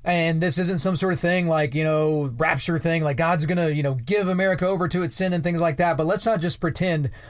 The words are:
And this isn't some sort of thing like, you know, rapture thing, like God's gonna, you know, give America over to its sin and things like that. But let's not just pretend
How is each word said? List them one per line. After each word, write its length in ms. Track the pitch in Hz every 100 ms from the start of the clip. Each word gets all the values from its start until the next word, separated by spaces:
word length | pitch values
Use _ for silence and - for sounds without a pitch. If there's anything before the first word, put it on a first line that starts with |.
And 380 | - 175 165 165
this 160 | 175 170
isn't 220 | 175 180
some 160 | 190 170
sort 180 | 190
of 60 | 170
thing 280 | 170 180 170
like, 280 | 160 147 139
you 80 |
know, 480 | 156 156 156 151 143 117
rapture 420 | 160 151 - 165
thing, 240 | 170 165
like 140 | 151 135
God's 280 | 165 175 151
gonna, 240 | 180 165
you 140 | 151
know, 120 | 143 131
give 340 | 120 208 185
America 360 | 185 190 185 180
over 220 | 190 175
to 140 | 180
its 140 | 170 -
sin 180 | 185
and 100 | 175
things 160 | 165 170
like 180 | 170 143
that. 200 | 175 160
But 100 | 160
let's 180 | 202 226
not 140 | 214
just 220 | 170 -
pretend 500 | 170 - 180 160 135 -